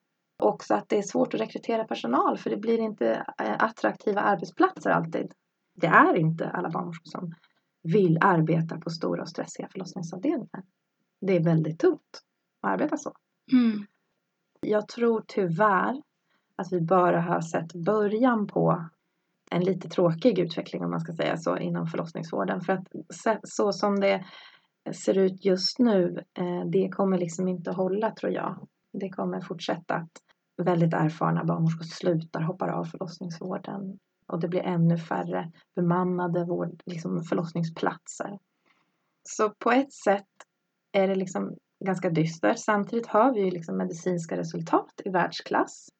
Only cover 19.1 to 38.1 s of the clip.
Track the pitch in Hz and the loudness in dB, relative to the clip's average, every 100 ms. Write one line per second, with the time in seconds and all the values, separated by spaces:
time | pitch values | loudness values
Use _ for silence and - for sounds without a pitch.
19.1 | _ _ _ _ 170 185 185 165 - 175 | _ _ _ _ 0 0 0 -2 2 2
20.1 | 165 254 185 170 - 170 180 175 170 165 | 4 4 4 0 -4 -6 -6 -4 -4 -4
21.1 | 165 160 180 170 180 175 170 165 180 170 | -4 -2 -2 -2 -2 -2 -2 -4 -4 -6
22.1 | - - - 190 190 - 185 - - - | -8 -6 -4 -2 -2 -2 -4 -4 -14 -14
23.1 | - 233 208 - - 208 196 208 202 196 | -6 -2 -2 -4 -2 0 0 0 2 2
24.1 | 196 - - - - _ _ - 165 - | 0 -4 -18 -20 -20 _ _ -14 -4 0
25.1 | 190 190 190 196 185 - - 240 196 175 | 2 2 2 0 2 0 2 4 4 2
26.1 | 175 - - 180 175 180 190 190 - 196 | -2 -10 -6 -4 -2 0 0 0 0 2
27.1 | 180 170 - 185 180 180 180 185 196 220 | 2 0 -2 -2 -2 -4 -2 0 0 -2
28.1 | - - - - - - _ _ 202 190 | -2 -4 -2 -4 -8 -14 _ _ -8 -8
29.1 | 196 185 185 185 170 - 165 - 165 165 | -4 -4 -4 -8 -8 -6 -6 -4 -4 -6
30.1 | - - _ _ - 180 170 165 165 156 | -14 -20 _ _ -2 0 4 4 4 0
31.1 | - 165 165 165 170 165 160 165 - 180 | 2 0 0 0 2 0 0 -6 -4 0
32.1 | 160 165 170 160 185 180 170 165 - 190 | 0 -2 -4 -4 -4 -4 -4 -6 -8 -10
33.1 | - 180 165 185 - - 196 190 190 _ | -10 -12 -10 -8 -8 -8 -8 -10 -12 _
34.1 | _ - 175 170 180 - 175 165 170 - | _ -8 -4 -2 -2 0 2 4 2 -2
35.1 | - 170 180 165 - _ - 175 180 180 | -4 -2 -4 -6 -12 _ -2 0 2 0
36.1 | 180 175 170 175 175 175 - - 165 180 | 0 -2 -2 -2 -4 -4 -8 -12 -8 -6
37.1 | 180 165 185 165 170 165 - - 170 - | -6 -2 -2 -2 -4 -4 -2 -4 -4 -10